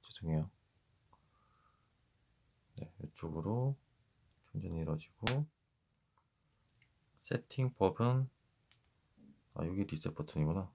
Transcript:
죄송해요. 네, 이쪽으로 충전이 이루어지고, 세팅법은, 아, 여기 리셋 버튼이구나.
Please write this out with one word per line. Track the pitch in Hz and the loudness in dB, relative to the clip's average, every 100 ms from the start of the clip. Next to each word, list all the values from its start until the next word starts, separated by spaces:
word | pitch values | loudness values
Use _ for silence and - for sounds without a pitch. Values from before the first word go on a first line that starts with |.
죄송해요. | - - 80 80 78 _ _ _ _ _ _ - _ _ _ _ _ _ _ _ _ _ _ _ _ _ _ - | -16 -8 0 0 0 _ _ _ _ _ _ -20 _ _ _ _ _ _ _ _ _ _ _ _ _ _ _ -12
네, | 101 - | -12 -12
이쪽으로 | 78 - 82 80 82 117 131 139 _ _ _ _ _ _ _ | -14 -10 -6 -4 -2 0 0 -2 _ _ _ _ _ _ _
충전이 | - 95 82 | -8 -4 -4
이루어지고, | 80 78 - _ 104 131 151 _ _ _ _ _ _ _ _ _ _ _ _ _ _ _ _ _ | -2 -2 -6 _ 4 4 0 _ _ _ _ _ _ _ _ _ _ _ _ _ _ _ _ _
세팅법은, | - 123 - - 127 - 95 - 117 127 131 _ _ _ _ - _ _ _ _ - - _ | -2 -2 -2 0 0 4 4 6 4 4 2 _ _ _ _ -20 _ _ _ _ -20 -20 _
아, | - 80 | -6 -4
여기 | 95 | -2
리셋 | 98 156 - | -2 -2 -4
버튼이구나. | 147 151 - 76 90 92 | -4 -4 0 2 2 -2